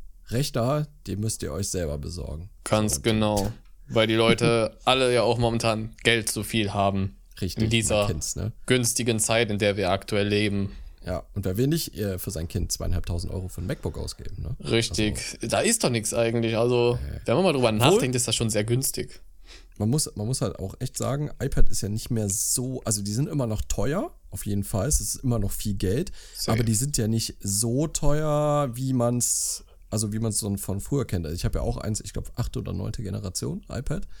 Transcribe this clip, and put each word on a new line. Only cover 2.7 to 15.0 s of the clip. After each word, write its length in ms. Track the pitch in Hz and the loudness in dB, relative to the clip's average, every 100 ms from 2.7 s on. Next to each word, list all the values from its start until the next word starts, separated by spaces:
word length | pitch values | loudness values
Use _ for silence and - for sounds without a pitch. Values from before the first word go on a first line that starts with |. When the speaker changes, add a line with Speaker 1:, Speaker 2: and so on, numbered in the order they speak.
| 107 107 - | 2 2 2
Speaker 1:
So. 60 | |
Speaker 2:
genau. 500 | 117 110 107 104 101 110 - - - | 2 2 4 2 0 -2 -16 -20 -2
Weil 200 | 117 110 | 2 4
die 80 | 113 | 6
Leute 640 | 113 113 117 117 110 - | 6 6 4 4 0 -2
Speaker 1:
<laughs> 40 | - | 2
Speaker 2:
alle 280 | 131 127 | 4 4
ja 80 | 120 | 4
auch 140 | 107 117 | 4 4
momentan 580 | 117 113 117 107 113 - | 2 2 2 0 -2 -2
Geld 260 | - 117 107 | 2 4 2
zu 140 | - | -4
viel 300 | 104 113 101 | -2 0 0
haben. 440 | 101 98 98 98 - - - | 2 2 2 -2 -6 -18 -8
Speaker 1:
Richtig, 240 | 95 - 110 | -6 0 2
Speaker 2:
In 40 | |
dieser 300 | 117 107 107 | 2 2 2
Speaker 1:
man 80 | 101 | 2
kennt's, 280 | 78 - - | -2 -4 -6
ne? 160 | 104 - - | -6 -6 0
Speaker 2:
günstigen 540 | 127 120 - 120 113 | 2 2 0 0 0
Zeit, 320 | - 113 113 | 2 2 0
in 80 | 104 | 2
der 160 | 104 101 | 0 2
wir 160 | 92 | 0
aktuell 360 | 98 - 107 101 | 0 0 0 2
leben. 440 | 104 104 101 98 - - - - | 2 2 0 -4 -6 -16 -12 -8
Speaker 1:
Ja, 180 | 90 - - | -8 -8 -6
und 80 | 92 | -4
wer 120 | 95 | 0
will 100 | 135 | 0
nicht, 260 | 165 - 73 | 0 -2 -4
äh, 220 | 101 92 | -4 -4
für 140 | - | -6
sein 160 | 82 85 | -8 -4
Kind 240 | 101 85 | -4 -4
zweieinhalbtausend 600 | - 85 87 87 85 85 | -4 -2 -2 -2 -4 -4
Euro 180 | 90 92 | -6 -8
für 120 | - | -8
ein 60 | 87 | -6
MacBook 300 | - - - | -6 -6 -6
ausgeben, 440 | 73 - - 95 | -8 -10 -10 -8
ne? 140 | - 127 - | -8 -8 0
Speaker 2:
Richtig. 460 | 113 113 - | 2 2 0